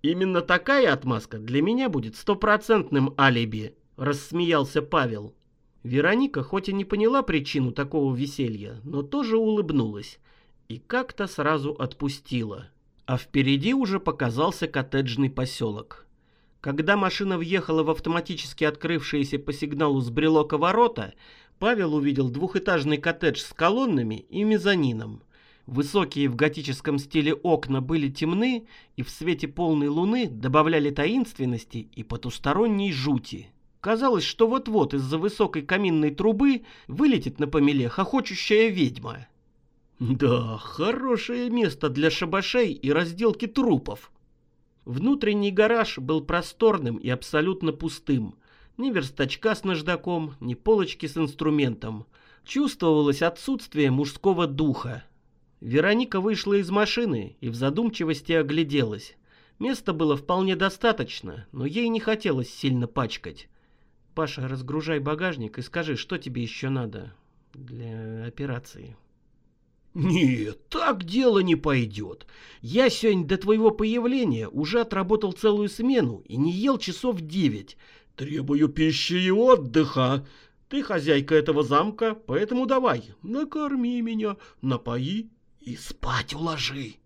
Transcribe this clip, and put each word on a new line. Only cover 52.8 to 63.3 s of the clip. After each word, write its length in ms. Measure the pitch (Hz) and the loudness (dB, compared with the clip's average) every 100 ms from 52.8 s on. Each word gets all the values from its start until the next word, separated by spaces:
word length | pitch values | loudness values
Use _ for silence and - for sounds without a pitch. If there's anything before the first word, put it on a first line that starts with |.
| 170 151 143 143 | 4 4 4 2
отсутствие 680 | 170 170 - 269 - 151 139 | 0 -2 -6 -6 -4 2 2
мужского 560 | 131 143 - 196 175 165 | 2 -2 0 0 2 0
духа. 560 | 139 156 135 - 117 - _ _ _ _ _ | 0 0 0 -6 -10 -16 _ _ _ _ _
Вероника 600 | - 131 190 214 247 196 | 0 4 4 2 0 0
вышла 320 | 202 208 202 | 0 -2 2
из 160 | 202 180 | 0 2
машины 680 | 202 214 - 233 117 95 - | 0 2 0 0 -2 -6 -8
и 100 | 120 | -8
в 60 | 117 | -2
задумчивости 760 | 135 156 233 220 160 147 - | -2 0 -2 -2 -4 -4 0
огляделась. 840 | 165 139 156 156 143 117 104 - _ _ _ _ _ | 0 2 0 0 0 0 -4 -12 _ _ _ _ _
Места 340 | 226 262 - | -4 -2 -4
было 220 | 160 156 143 | 0 2 2
вполне 400 | 143 180 190 185 | 0 0 2 2
достаточно, 880 | 190 190 233 226 113 - 92 - - | 0 2 0 0 -4 -8 -12 -14 -14
но 140 | 120 135 | -6 -4
ей 240 | 190 233 | 0 0
не 100 | 226 | 0
хотелось 500 | 220 220 214 131 120 | 0 0 0 -2 -4
сильно 380 | - 139 127 120 | -4 -2 0 -2
пачкать. 600 | - 117 - 87 | -2 -4 -6 -12